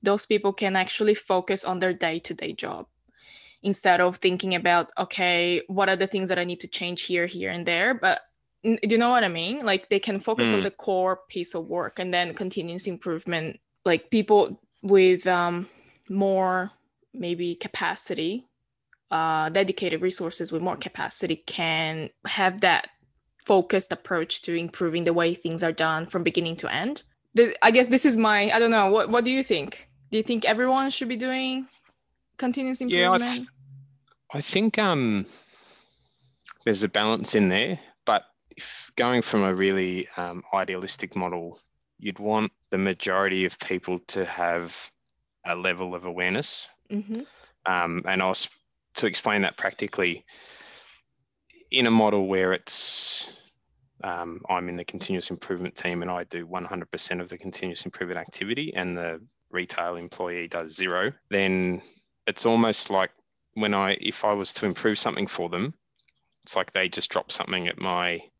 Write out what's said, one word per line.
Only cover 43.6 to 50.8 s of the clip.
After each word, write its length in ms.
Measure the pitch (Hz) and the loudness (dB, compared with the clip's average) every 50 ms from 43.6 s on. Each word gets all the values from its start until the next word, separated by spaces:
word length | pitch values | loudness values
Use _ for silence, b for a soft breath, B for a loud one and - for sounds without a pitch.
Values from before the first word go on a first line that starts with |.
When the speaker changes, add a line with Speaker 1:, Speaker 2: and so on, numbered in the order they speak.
| - - 92 90 - - 90 87 - | -8 -6 -6 -6 -4 -6 -8 -6 -4
Speaker 2:
to 160 | - - 98 92 | -4 -4 -4 -4
have 640 | 85 - 90 87 85 85 87 85 85 - - - - _ _ _ _ _ _ _ _ _ _ - | -4 -4 -4 -2 -2 -2 -2 -4 -8 -12 -16 -16 -18 _ _ _ _ _ _ _ _ _ _ -8
a 100 | 90 85 | -8 -6
level 380 | 90 90 95 87 87 92 90 90 | -4 -2 -4 -2 -4 -6 -8 -8
of 100 | 87 90 | -8 -8
awareness. 640 | 90 85 90 90 92 95 - - - - - - - _ _ _ - | -8 -4 -2 -2 -2 -2 -2 -2 -2 -4 -4 -6 -8 _ _ _ -8
Speaker 1:
Mm-hmm. 320 | 208 208 202 202 220 226 285 b b b b b b b - | -8 -8 -6 -6 -8 -10 -10 b b b b b b b -4
Speaker 2:
Um, 360 | 92 92 87 87 85 85 87 85 | -2 0 0 0 -2 -4 -4 -4
and 140 | 92 95 95 | -2 0 0
I'll 100 | 95 95 | 0 0
s-, 180 | 95 - - - _ _ _ _ _ _ _ _ - | 0 0 -2 -4 _ _ _ _ _ _ _ _ -6
to 100 | - 123 | -4 -2
explain 340 | 104 87 - - 113 104 101 95 | -2 -2 -2 -2 0 0 0 0
that 140 | 82 - | -2 -2
practically, 680 | - - 98 - - 107 98 - - 92 90 82 78 _ B B B B B B B B B B B | -4 -6 -6 -4 -6 -8 -6 -2 -2 -2 -2 -2 -6 _ B B B B B B B B B B B